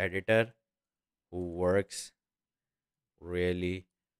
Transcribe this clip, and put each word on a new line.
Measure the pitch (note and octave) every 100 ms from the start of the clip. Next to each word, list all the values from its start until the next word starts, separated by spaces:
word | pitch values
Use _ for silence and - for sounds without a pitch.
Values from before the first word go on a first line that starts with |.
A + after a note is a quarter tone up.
editor | F#2 F#2+ G2+ A2 A#2 - _ _ _ _ _ _ _
who | F2+ F2 E2+
works | F2+ G2 G2 - - _ _ _ _ _ _ _ _ _ _ _
really | E2+ F2 F2+ F2+ F2+ F#2 - _ _